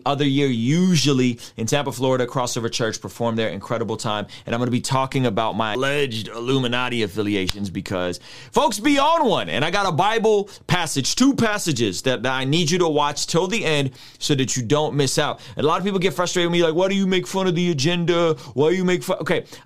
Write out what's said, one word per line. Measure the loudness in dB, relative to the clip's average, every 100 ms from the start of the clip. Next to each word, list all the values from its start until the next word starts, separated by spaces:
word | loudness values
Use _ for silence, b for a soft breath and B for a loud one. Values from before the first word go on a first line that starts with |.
| -2
other | 0 2
year, | 2 2
usually | 2 2 2 4 4 4 4 2 0 B -6
in | -2
Tampa, | 0 -2
Florida. | -2 0 0 0
Crossover | -2 -4 -4 -4
Church | -2 -2 -4
performed | -12 -4 -2 0
their | -2
incredible | -4 -6 -4 -4 -4
time. | -4 -4 -6 B -6
And |
I'm | -2
gonna | -2
be | -2
talking | 0 -2 0 0 0
about | 0 -2 -2
my | -2
alleged | 0 0 0 -2 -4 -8
Illuminati | -6 0 0 0 -2 -2 -2
affiliations | -2 0 0 0 -2 -4 -6
because | -6 -4 -2 -2 -6 B B B
folks | 0 2 0
be | 2 2
on | 2 2 2
one. | 0 0
And | -2 0
I |
got | 0 0
a |
Bible | 0 0 2 2 0 -2 B -4
passage, | -2 0 -2 -2 2
two | 2
passages | 4 0 0 -2 0 0 0
that, | -2 0
that | -2
I | -2 0
need | 2 2
you | 2
to | 2
watch | 2 0 0 -2
till | 0 0
the | -2 0
end | 0 0 B B B
so | 0 0
that | 0 -2
you |
don't | 0 0 0
miss | 0 0 0
out. | -2 -4 B -2
And | 0
a |
lot | 0
of | 0
people | 0
get | 0
frustrated | 0 -2 0 2
with | 2
me, |
like, | 2 2
"Why | 2
do |
you | 2 2
make | 0 0
fun | -2 0
of | 2
the | 0
agenda? | 2 0 2 2 2 2 0 B
Why | 0 2
do | 2
you | 2
make | 0
fun?" | -2 -4
Okay, | 0 -2 -4 B